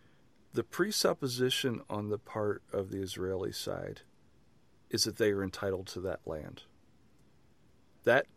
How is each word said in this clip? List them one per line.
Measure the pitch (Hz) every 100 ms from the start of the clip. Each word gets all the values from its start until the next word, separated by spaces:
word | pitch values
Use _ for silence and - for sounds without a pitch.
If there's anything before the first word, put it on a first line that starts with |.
| - - - _ -
The | -
presupposition | 113 - 196 208 - 170 135 120 127 127 135 117 -
on | 104 104
the | 104
part | - 110 104 - -
of | 107 95
the | 98
Israeli | 95 - 92 95 92
side | - - - 50 - - - - - - - - - -
is | 117 -
that | 104
they | 107
are | 98
entitled | 95 - 101 92 92
to | -
that | 95 - -
land. | 80 87 - - - - - - - - - - - - - - -
That, | - 120 -